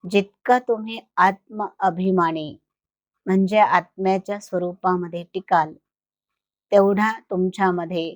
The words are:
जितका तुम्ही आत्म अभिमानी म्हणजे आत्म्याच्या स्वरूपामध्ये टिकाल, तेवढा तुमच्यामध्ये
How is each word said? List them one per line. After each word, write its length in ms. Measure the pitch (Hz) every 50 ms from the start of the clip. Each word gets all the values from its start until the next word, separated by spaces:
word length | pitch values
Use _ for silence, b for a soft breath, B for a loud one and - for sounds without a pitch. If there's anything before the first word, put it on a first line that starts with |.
| - 175
जितका 480 | 185 202 196 196 _ _ _ - 247 254
तुम्ही 420 | 254 - 233 220 220 220 226 226 - _ _
आत्म 500 | - 180 190 196 - _ _ 220 214 208 196 _ _
अभिमानी 760 | 196 190 170 175 185 190 185 185 170 165 160 160 156 151 - - _ _ _ _ _ _ _ _ _ _ _ _ _
म्हणजे 320 | 185 190 190 190 185 208 214
आत्म्याच्या 800 | 208 - 180 180 175 _ _ - 190 190 190 190 190 - 202 208
स्वरूपामध्ये 840 | - - - 180 175 175 175 _ - 185 180 175 180 170 170 170 170 _ _
टिकाल, 380 | 185 185 - 185 170 156 156 160 _ _ _ _ _ _ _ _ _ _ _ _ _ _ _ _ _ _ _ -
तेवढा 400 | 202 196 196 202 196 214 220 226 - _ _
तुमच्यामध्ये 840 | 202 180 185 185 185 - 196 185 180 175 170 165 180 170 165 165 165